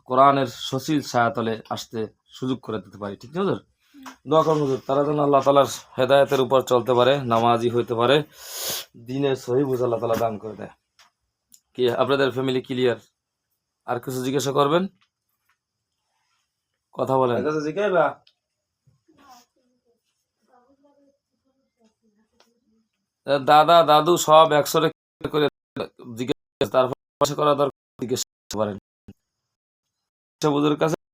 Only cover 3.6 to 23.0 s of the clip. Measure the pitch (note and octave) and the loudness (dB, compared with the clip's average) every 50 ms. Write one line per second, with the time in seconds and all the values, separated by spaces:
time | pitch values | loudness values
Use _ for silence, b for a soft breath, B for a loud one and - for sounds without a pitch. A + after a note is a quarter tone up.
3.6 | - _ _ _ B B B C#4+ B B B B B C3 D3 D#3+ D3+ D#3 D#3 D3+ | -8 _ _ _ B B B -20 B B B B B 0 2 2 2 2 2 0
4.6 | D3 C3+ C3+ A2 - - C3+ C#3+ C#3+ D3+ D3+ D3 D3 C#3+ C#3+ C3+ B2+ C#3 C#3 C#3+ | 0 -2 -4 -4 -4 -4 -2 -2 0 -2 -2 -2 0 2 2 2 4 4 4 4
5.6 | C3+ A#2 - - - _ - - C3 A#2+ C#3 C#3 C#3 C3 C#3+ C3 C3 A2+ C3+ C3 | 4 2 0 -12 -16 _ -6 -4 0 2 4 4 4 4 2 0 0 2 2 0
6.6 | B2 - B2+ A#2+ A2+ B2+ B2+ B2 B2 B2+ C#3 C#3+ C3+ A#2+ A#2 A2+ A#2 A#2 A#2 A2+ | 2 2 0 0 2 2 2 2 4 2 2 0 0 0 0 2 2 2 2 2
7.6 | A#2 A#2+ A2+ A#2+ A2 A2 A#2+ A2 A#2+ B2 C#3 D3+ D3 - B B B B B B | 0 -2 -2 -2 -4 -2 -2 0 2 2 2 2 0 -4 B B B B B B
8.6 | B B B B B B B B2+ A#2 A2+ C3 C3+ C#3+ C#3 C3+ B2+ - - B2 C3+ | B B B B B B B -20 -14 -10 -6 -2 -2 -2 -2 -4 -4 -2 -2 0
9.6 | C#3+ C3+ C3 A#2+ B2+ B2 A#2 A2 A2+ A2+ A2+ G#2+ A#2 A2+ G#2+ G2 A2 A2 G#2 F#2+ | 0 0 -2 -2 -2 -2 -2 -2 -2 -2 -2 -2 -2 -2 -4 -6 -12 -14 -14 -14
10.6 | G2+ G2 - _ _ _ _ _ _ _ _ _ _ _ _ _ _ _ _ _ | -16 -16 -18 _ _ _ _ _ _ _ _ _ _ _ _ _ _ _ _ _
11.6 | _ _ _ - B2 A#2+ A#2 - C3 B2+ C#3 C#3 C#3 B2+ A2+ C3 C3 C3 B2+ B2+ | _ _ _ -2 0 0 0 0 0 0 0 0 0 0 -2 -2 -4 -2 -2 -4
12.6 | - - C3 B2 B2+ B2 A#2 G#2+ - _ _ _ _ _ _ _ _ _ _ _ | -4 -6 -4 -2 0 0 -2 -2 -8 _ _ _ _ _ _ _ _ _ _ _
13.6 | _ _ _ _ _ - A#2+ A#2+ - C#3+ B2+ B2+ B2 C3+ C3+ C#3+ B2 C#3 C3 C#3+ | _ _ _ _ _ -8 -8 -8 -8 -8 -8 -6 -4 -2 -2 -2 -2 -2 0 0
14.6 | C#3+ C#3+ D#3 F3 F#3+ G3 - _ _ _ _ _ _ _ _ _ _ _ _ _ | 0 2 2 0 -2 -4 -8 _ _ _ _ _ _ _ _ _ _ _ _ _
15.6 | _ _ _ _ _ _ _ _ _ _ _ _ _ _ _ _ _ _ _ _ | _ _ _ _ _ _ _ _ _ _ _ _ _ _ _ _ _ _ _ _
16.6 | _ _ _ _ _ _ _ - C3 A#2+ C3 C3 C3 B2 A#2+ A2+ B2 D3+ D#3 D#3 | _ _ _ _ _ _ _ -6 -2 0 2 2 2 2 0 -2 -2 -2 -4 -4
17.6 | D3 D#3 D#3 G3 G#3 G#3 F#3 E3+ D3+ C#3 - - _ _ _ _ _ _ _ _ | -6 -6 -6 -4 -2 0 0 2 0 0 -2 -8 _ _ _ _ _ _ _ _
18.6 | _ _ _ _ _ _ _ _ _ _ D4+ _ _ - B3+ B3 _ _ _ _ | _ _ _ _ _ _ _ _ _ _ _ _ _ -20 -20 -20 _ _ _ _
19.6 | C4 B3 B3+ _ _ A#4+ A#4 _ _ _ _ _ _ _ _ _ _ _ C4+ B3 | _ _ _ _ _ _ _ _ _ _ _ _ _ _ _ _ _ _ _ _
20.6 | A#3+ B3+ C#4 C#4 C#4+ C#4+ C#4 C#4+ C#4+ C#4 _ _ _ _ _ _ _ C4+ C4 C4 | _ _ _ _ _ _ _ _ _ _ _ _ _ _ _ _ _ _ _ _
21.6 | _ _ _ A#3+ A3+ A3 G#3+ _ A#3 A3 G#3 G#3 A3 A3 A#3 A#3 _ A#3 A#3 _ | _ _ _ _ _ _ _ _ _ _ _ _ _ _ _ _ _ _ _ _
22.6 | _ _ _ _ _ _ _ _ | _ _ _ _ _ _ _ _